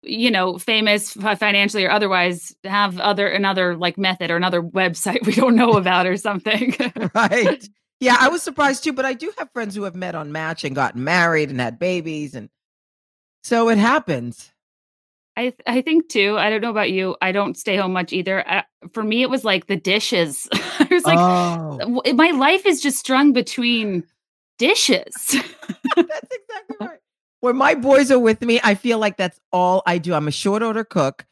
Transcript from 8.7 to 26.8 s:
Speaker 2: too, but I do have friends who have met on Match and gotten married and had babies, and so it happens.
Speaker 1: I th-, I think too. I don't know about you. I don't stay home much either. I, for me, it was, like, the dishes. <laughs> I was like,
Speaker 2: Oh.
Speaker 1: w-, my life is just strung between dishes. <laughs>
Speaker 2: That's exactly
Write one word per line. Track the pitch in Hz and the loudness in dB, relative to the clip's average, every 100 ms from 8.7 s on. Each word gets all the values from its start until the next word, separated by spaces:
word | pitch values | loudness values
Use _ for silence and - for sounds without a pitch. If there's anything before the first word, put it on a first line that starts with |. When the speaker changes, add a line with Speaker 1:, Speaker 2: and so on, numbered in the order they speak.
| 269 | 0
Speaker 2:
too, | 320 | -4
but | 262 | -2
I | 262 | -4
do | 247 330 - | -4 -8 -10
have | 294 | -10
friends | 247 214 | -8 -8
who | 202 | -6
have | 196 | -8
met | 180 185 | -8 -8
on | 165 151 | -8 -8
Match | 151 160 165 | -6 -6 -6
and | 147 | -6
gotten | 135 131 120 | -2 -2 -2
married | 135 180 170 160 147 | 0 2 4 2 0
and | 135 | -2
had | 120 117 | -4 -2
babies, | 180 180 165 156 147 | -4 -2 -6 -10 -10
and | 127 107 _ _ _ _ _ _ _ _ _ | -12 -16 _ _ _ _ _ _ _ _ _
so | - 233 233 | -2 2 4
it | 220 | 4
happens. | 226 294 - 139 120 - - _ _ _ _ _ _ _ _ - | 4 2 0 -4 -6 -12 -20 _ _ _ _ _ _ _ _ -6
Speaker 1:
I | 247 | -6
th-, | 247 - | -6 -2
I | 247 | -2
think | 262 320 320 | 2 2 2
too. | 233 196 208 | 0 0 2
I | 196 | 0
don't | 220 | 0
know | 233 | -2
about | 214 202 | -2 -2
you. | 190 185 - | -2 -2 -2
I | 185 | -2
don't | 190 202 180 | 0 -2 -4
stay | - 196 | -4 -2
home | 190 | 0
much | 185 175 | -2 -2
either. | 185 180 190 - | -4 -4 -4 -2
I, | 190 - _ - | -4 -4 _ -14
for | - | -8
me, | 214 226 | -2 0
it | 254 | 0
was, | 262 | 0
like, | 220 190 - | 0 -2 -2
the | 190 | -4
dishes. | 185 202 - 202 170 135 - | 0 -2 0 0 0 -4 -6
<laughs> | |
I | - - - 294 | -6 -6 -2 2
was | 359 - | 2 4
like, | 165 | 4
Speaker 2:
Oh. | 180 180 175 170 160 139 | 4 4 0 -2 -8 -8
Speaker 1:
w-, | 214 240 254 | -4 -2 0
my | 262 330 | 2 2
life | 294 277 381 392 | 4 2 2 2
is | 285 | 0
just | 285 262 | 0 -4
strung | - 262 294 | 0 4 6
between | 247 - - 240 240 208 185 - _ _ _ _ _ | 4 0 -2 0 0 0 -4 -6 _ _ _ _ _
dishes. | 254 440 - 220 - | 0 2 2 0 -2
<laughs> | - - 269 - - - 190 247 - | -8 -2 -2 -2 -16 -12 -8 -2 0
Speaker 2:
That's | 339 311 - | 0 -2 -10
exactly | 494 _ 415 415 427 | -12 _ -16 -14 -12